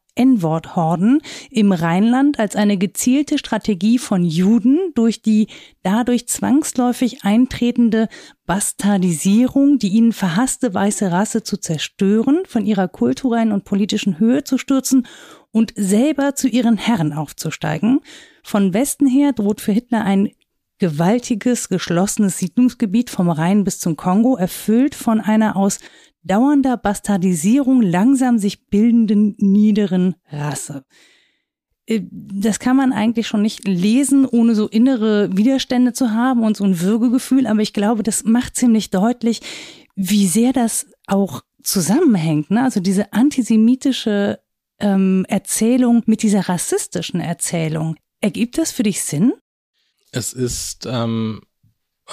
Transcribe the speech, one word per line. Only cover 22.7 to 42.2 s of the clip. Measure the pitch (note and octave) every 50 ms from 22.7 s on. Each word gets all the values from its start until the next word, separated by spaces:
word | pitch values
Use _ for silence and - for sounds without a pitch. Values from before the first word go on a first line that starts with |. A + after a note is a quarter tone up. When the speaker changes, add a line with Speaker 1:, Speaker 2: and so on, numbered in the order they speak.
| - - A#3+ G3+ F3+ A#3 A#3+ -
Speaker 1:
vom | - - F#3 E3+
Rhein | E3 C#3+ D#3+ F3 G3 G#3 G3
bis | G3 - -
zum | - F3+ D#3
Kongo, | - - F3+ F#3 G#3 A#3 C4 C4
erfüllt | F3+ F#3 F#3 - - - - G#3+ A#3 C4+ D4+ -
von | - - A#3 A3 A3
einer | G3 G#3 G#3+ A3 A3 G#3+ -
aus | F#3 G3 G3+ - - - - - _ _ _ _ _
dauernder | - D#3+ F#3 G#3+ B3+ C#4+ D4+ C#4 C4 C4+ B3
Bastardisierung | - - G3+ G#3 - - - G#3 F#3+ E3+ F#3+ F3+ D#3+ D3 G3+ A#3 C#4+ C#4 A#3+ C4 B3+
langsam | A3+ F3+ E3 F3+ G3+ C4 C#4 B3+ C4 B3+ A#3+ A3+
sich | G3 G#3 - - _ _
bildenden | - G3+ A3 A#3+ A3+ A#3 A3+ G3+ G#3+ G3+ G#3+ G#3 F#3+ -
niederen | G#3 G3 G3 G#3 G#3 G#3+ G#3 G#3+ G#3 F#3 F#3 F#3 F3+ F#3+ - - _ _
Rasse.“ | - D3 D3 D3 C#3 C#3 - - C#3+ - - _ _ _ _ _ _ _ _ _ _ _ _ _ _ _ _ _ _ _ _
Äh, | - A3 A3 F3 -
das | - - - - F#3+ G3 G3 A3+ F#3+ -
kann | - B3+ B3+
man | C4+ C4+ C4
eigentlich | C4 - G#3 A#3 A3+ A#3 G#3+
schon | - - G#3
nicht | G3+ A3 - - -
lesen, | G3 F#3+ E3+ F3 G#3 A3+ C4 C#4+ B3 C4+ C#4 C4+
ohne | B3 - A#3+ A3+ A#3 A3+
so | G#3 G#3+ -
innere | - A3 A#3+ C4+ C4+ A3+ G#3+ A3 G#3+ G#3 G#3 - F#3+
Widerstände | F#3+ G#3+ C4+ C4+ C4 - - C4 B3 B3 B3
zu | A#3 - C#4 A3+
haben | G#3+ A3+ A#3+ C4 C4 A#3+ A3+
und | A3 G#3+
so | -
ein | G3+ G3 F#3+ E3
Würgegefühl. | E3+ F#3+ A3 A#3 A3+ B3+ A3+ C4+ - - B3+ C4+ B3+ G#3+
Aber | A3 G#3
ich | G#3+ -
glaube, | - G#3+ G3+ G#3 A#3+ G#3 -
das | A3+ G3 -
macht | - G#3 A3+ A#3+ B3+ - -
ziemlich | - C4 B3 A3 A3 F#3 -
deutlich, | - F#3 F#3+ A#3 B3 B3 - A#3 A3 - - - - - - - - - - _ _
wie | - F#3+ F3 G#3 G#3 G3+ F#3
sehr | E3+ A3 A#3 B3+
das | C4+ C4+ A#3 A3+ - - - _ _ _ _ -
auch | G3 G3 G3+ F3+ B2+ - - _ _ _ -
zusammenhängt, | - - G3+ D#3+ C#3 G#3 D4+ F#4 D4 A3 F3+